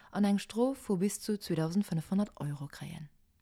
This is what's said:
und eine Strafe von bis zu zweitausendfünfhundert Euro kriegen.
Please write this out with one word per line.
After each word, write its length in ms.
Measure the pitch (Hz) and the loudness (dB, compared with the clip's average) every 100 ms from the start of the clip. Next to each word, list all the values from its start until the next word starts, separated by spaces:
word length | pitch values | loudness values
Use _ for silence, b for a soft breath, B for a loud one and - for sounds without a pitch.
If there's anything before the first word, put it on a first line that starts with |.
| B | B
und 120 | 196 | 2
eine 140 | 202 202 | 4 2
Strafe 380 | - 220 262 269 | 0 2 2 0
von 240 | - 185 | 0 2
bis 200 | 202 - | 2 0
zu 200 | - 208 | -4 -2
zweitausendfünfhundert 1000 | - 160 160 190 - 160 - 196 208 - | 0 0 2 2 0 0 0 0 0 -2
Euro 280 | 143 143 143 | -4 -4 -8
kriegen. 420 | - 147 156 151 _ _ _ | -10 -12 -10 -14 _ _ _